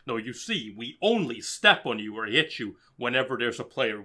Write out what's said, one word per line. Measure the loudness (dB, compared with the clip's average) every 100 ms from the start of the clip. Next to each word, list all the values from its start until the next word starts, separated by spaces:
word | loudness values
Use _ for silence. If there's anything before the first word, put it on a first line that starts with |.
| -6
"No, | -4
you | -4
see, | -8 -4 -4 -6 -10
we | -12 0
only | 4 4 2 -4
step | -8 2 4 6 2
on | -4
you | -4 -6
or | 0
hit | 2 2 -2
you | -8 -10 _ -6
whenever | 0 2 2 0
there's | 0 -2
a |
player | -4 0 0 -2